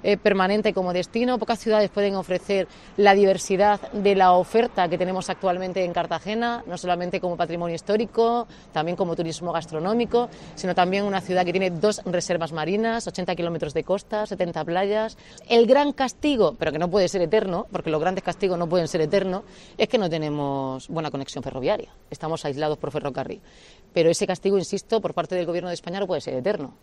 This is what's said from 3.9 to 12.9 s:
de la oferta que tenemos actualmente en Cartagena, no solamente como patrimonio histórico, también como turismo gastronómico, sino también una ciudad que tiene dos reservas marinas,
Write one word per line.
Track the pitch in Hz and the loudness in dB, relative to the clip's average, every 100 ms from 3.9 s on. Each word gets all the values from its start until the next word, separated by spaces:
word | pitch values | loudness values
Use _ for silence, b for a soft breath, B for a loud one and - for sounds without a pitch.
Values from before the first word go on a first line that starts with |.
de | 208 196 196 | 0 2 6
la | 185 | 8
oferta | 180 180 220 240 - 180 | 6 4 2 2 0 0
que | 170 | 0
tenemos | 180 185 185 | -2 -4 -6
actualmente | 185 190 180 185 185 | -4 -2 -2 -4 -2
en | 180 | -2
Cartagena, | 175 165 160 190 214 240 233 - | -2 -4 -4 -4 -4 -4 -6 -8
no | 175 | -8
solamente | 180 175 180 180 | -2 -2 -2 -4
como | 180 170 | -4 -4
patrimonio | 165 170 170 170 | -4 -2 -4 -6
histórico, | - 214 226 - 226 240 233 B B | -2 0 0 0 2 0 -4 B B
también | 160 160 175 | -4 -4 -2
como | 180 | -2
turismo | 165 165 156 175 | -2 -4 -6 -6
gastronómico, | 165 165 156 175 233 233 240 240 B B - | -6 -6 -4 -2 0 2 0 -2 B B -8
sino | 185 | -2
también | 175 180 196 | 2 2 2
una | 202 190 | -2 -4
ciudad | 185 180 | -2 0
que | 180 | 0
tiene | 185 190 | 0 -2
dos | 170 208 208 196 | 0 0 0 -4
reservas | 175 165 175 165 | -4 -2 -2 -2
marinas, | 160 156 202 226 | -4 -2 0 0